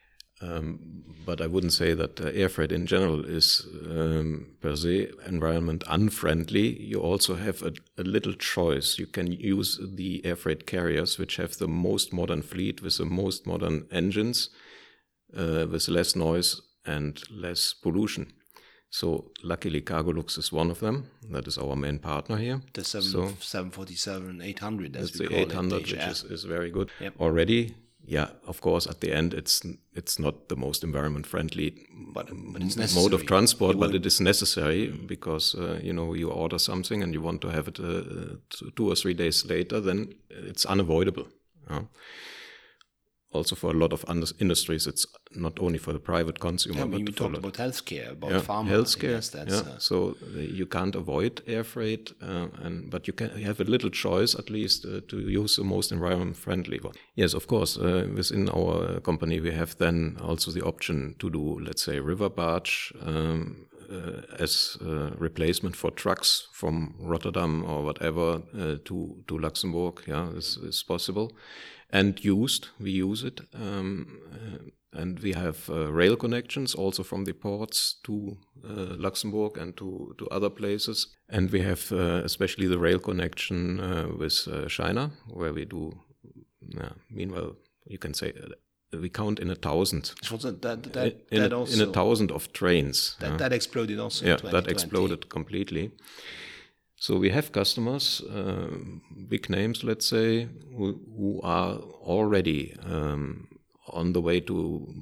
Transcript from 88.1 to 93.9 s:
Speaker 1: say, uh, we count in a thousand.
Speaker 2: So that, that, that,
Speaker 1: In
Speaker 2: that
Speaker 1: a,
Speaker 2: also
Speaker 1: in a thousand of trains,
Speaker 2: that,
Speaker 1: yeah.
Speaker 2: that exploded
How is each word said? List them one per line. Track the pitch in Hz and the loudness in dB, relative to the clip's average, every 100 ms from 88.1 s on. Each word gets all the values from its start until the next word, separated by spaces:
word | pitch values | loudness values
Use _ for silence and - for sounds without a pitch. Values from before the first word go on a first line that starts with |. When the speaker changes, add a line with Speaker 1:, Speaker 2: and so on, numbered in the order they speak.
Speaker 1:
say, | 71 - - | -4 -6 -6
uh, | - - _ _ _ 80 | -12 -16 _ _ _ -6
we | 87 | -4
count | - 107 104 | -2 -2 0
in | 87 | -2
a | 90 | -4
thousand. | - 78 95 78 - - | 0 2 2 0 -4 -8
Speaker 2:
So | - 113 | -8 -6
that, | 127 90 | -6 -4
that, | 117 113 123 | -4 -6 -6
that, | 131 123 110 - | -2 0 -2 0
Speaker 1:
In | 107 | 4
Speaker 2:
that | 104 | 4
Speaker 1:
a, | 120 | 2
Speaker 2:
also | 123 | 2
Speaker 1:
in | 113 101 | 4 6
a | |
thousand | 92 98 117 98 | 6 6 6 4
of | 76 - | 0 -6
trains, | - 92 87 71 65 - - | 2 6 6 6 2 0 -2
Speaker 2:
that, | - | -2
Speaker 1:
yeah. | 78 | 0
Speaker 2:
that | 131 | 2
exploded | 123 - 127 113 | 2 0 -2 -2